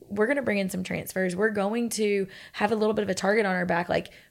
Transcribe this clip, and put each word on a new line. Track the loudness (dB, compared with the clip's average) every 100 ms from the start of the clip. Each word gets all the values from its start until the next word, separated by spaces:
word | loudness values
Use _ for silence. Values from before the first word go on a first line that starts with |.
| -6
we're | 0 2
gonna | 2
bring | 0 0
in | -2
some | -4
transfers. | -4 -6 -4 -2 -2 0
We're | 0
going | 0 -2 0 -2
to | 0 0 0 -2 -8 -12
have | -2 0
a | 2
little | 2
bit | 2
of | 0
a |
target | 0 2 4 2
on |
our | 2 2
back. | 0 2
Like, | 0 -2 -12 -20